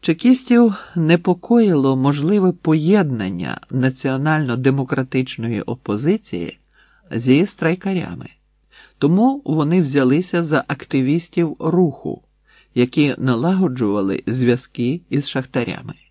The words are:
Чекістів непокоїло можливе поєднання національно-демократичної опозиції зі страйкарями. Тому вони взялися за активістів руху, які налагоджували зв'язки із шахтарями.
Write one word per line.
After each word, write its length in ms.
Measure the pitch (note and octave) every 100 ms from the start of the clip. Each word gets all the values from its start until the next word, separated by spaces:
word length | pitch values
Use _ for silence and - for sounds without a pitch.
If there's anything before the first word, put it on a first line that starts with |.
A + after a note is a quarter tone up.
Чекістів 720 | - E3 A#3+ B3+ - A#3+ A#3 G3 - F3
непокоїло 1000 | D#3 E3+ E3+ F3+ - A#3+ A3 D#3+ C3+ C3
можливе 540 | C3+ C#3+ D3+ G#3 F#3
поєднання 1080 | F3+ E3+ D#3 D#3 G#3 E3 A#2+ F#2+ F2+ D#2 - -
національно-демократичної 1900 | B2+ C3 C3 C#3 C3+ D3 D#3 C#3 A#2+ C3 C3+ B2+ C#3 B2+ C3+ B2+ - A#2 A2
опозиції 1000 | - A#2+ - G#2 C#3+ G#3+ - F2+ E2 - _ _ _ _ _
зі 340 | A2+ A#2+ C3+ G3+
страйкарями. 840 | - D#3+ F3+ G3 F#3+ - F2 - _ _ _ _ _ _ _
Тому 440 | D3 F3+ A#3+ C4+ -
вони 360 | D#3+ D3 F3+
взялися 600 | D3+ C#3 B2+ C#3+ F3+ F3
за 200 | E3 D3+ -
активістів 880 | C#3+ - C#3 C3 D#3+ - - E3 -
руху, 640 | D#3+ E3+ F3 - - - _ _ _ _ _ -
які 400 | B2+ D3+ D3 -
налагоджували 1040 | C3 A#2 D#3 F#3+ F#3 B2+ A2 G2+ G2 G2 -
зв'язки 760 | B2 A#2+ A#2+ - - A#2+ E3 _
із 200 | D3 C#3
шахтарями. 640 | C#3+ C3 - A#2 - A#2 - _